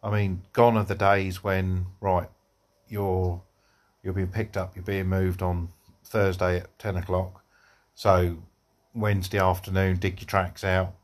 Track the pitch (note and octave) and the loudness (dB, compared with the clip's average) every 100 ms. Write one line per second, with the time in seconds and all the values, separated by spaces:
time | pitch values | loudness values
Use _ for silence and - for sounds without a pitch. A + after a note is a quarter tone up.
0 | G#2 G#2 G2 F#2 - - A#2+ A2+ G#2 F#2+ | 0 0 0 -2 -6 4 6 6 0 2
1 | G2+ G2+ F#2+ F2+ G2+ F#2+ F#2 F#2 F#2 - | 4 4 2 -4 -2 0 0 -2 -4 -4
2 | G2 F2+ E2+ _ _ _ _ _ _ G#2 | 0 0 -2 _ _ _ _ _ _ -4
3 | G2 F#2 F2+ F2 - _ _ _ _ _ | -2 0 0 -4 -12 _ _ _ _ _
4 | F#2 F#2+ F#2 G2 G#2 G2 F#2 F2+ F2 G2 | -8 -4 -4 -4 -6 -6 -8 -10 -6 -4
5 | F#2 F#2+ F#2+ F2+ F#2 F2 E2+ - _ _ | 0 0 0 -2 -2 -4 -6 -12 _ _
6 | - A2+ G2 F#2 F#2 F2+ F2+ _ A2 F2+ | -6 0 0 0 0 0 -4 _ -6 -6
7 | F2+ F#2 F#2 - _ _ _ _ _ - | -2 -2 -4 -10 _ _ _ _ _ -2
8 | G#2+ F#2 F2+ E2+ F2 _ _ _ _ A#2 | 4 4 4 -2 -14 _ _ _ _ -4
9 | G#2+ G2+ F2+ G2+ F#2 F2+ - F#2+ F#2+ F2+ | 0 0 0 2 2 2 -2 0 2 0
10 | F#2+ F#2 - G2 F2+ - G2 F#2 F#2 - | -2 -6 -2 -2 -2 -4 0 0 0 -6